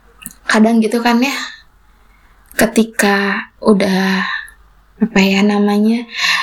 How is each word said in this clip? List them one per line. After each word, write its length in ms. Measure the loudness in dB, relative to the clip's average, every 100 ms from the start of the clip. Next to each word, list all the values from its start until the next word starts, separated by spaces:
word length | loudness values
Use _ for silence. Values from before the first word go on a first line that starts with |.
| _ _ -20 -16
Kadang 400 | -2 2 4 2
gitu 160 | 0 0
kan 240 | 0 2
ya, 120 | 0 -4 -10 -16 _ _ _ _ _ _ _ _ _ -2
ketika 920 | 0 2 0 0 0 0 -2 -6 -10 -4
udah, 640 | 2 2 2 0 0 -2 -4 -8 -12 -20 _ _ _ -4
apa 180 | -2 2
ya 180 | 2 2
namanya, 640 | 2 2 0 2 0 0 -4 -6 -2 -2